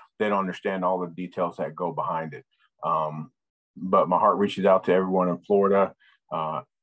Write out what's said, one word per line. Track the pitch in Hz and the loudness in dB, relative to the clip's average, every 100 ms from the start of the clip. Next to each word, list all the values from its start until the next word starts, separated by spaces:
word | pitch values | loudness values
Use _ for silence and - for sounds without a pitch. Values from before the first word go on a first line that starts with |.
| _ - | _ -4
They | 107 | -2
don't | 101 | 0
understand | 95 90 104 95 | -2 -4 -6 -2
all | 90 92 | -2 -2
the | 87 | -4
details | 82 90 - 87 - | -8 -10 -4 -6 -4
that | 78 78 | -8 -6
go | 87 | -6
behind | 78 78 82 80 | -6 -6 -6 -8
it. | 76 - _ _ _ | -12 -20 _ _ _
Um, | 80 82 78 78 76 _ _ _ _ - | -4 -2 -4 -6 -12 _ _ _ _ -12
but | 92 95 82 | 0 2 4
my | 90 | 4
heart | 107 92 | 4 2
reaches | 101 - 95 | 0 2 4
out | 95 - | 4 4
to | |
everyone | 92 95 92 90 | 2 2 0 0
in | 87 | -2
Florida. | - 101 98 98 95 - _ _ - | 0 2 4 4 2 -2 _ _ -10
Uh, | 82 78 78 - _ | -6 -6 -6 -10 _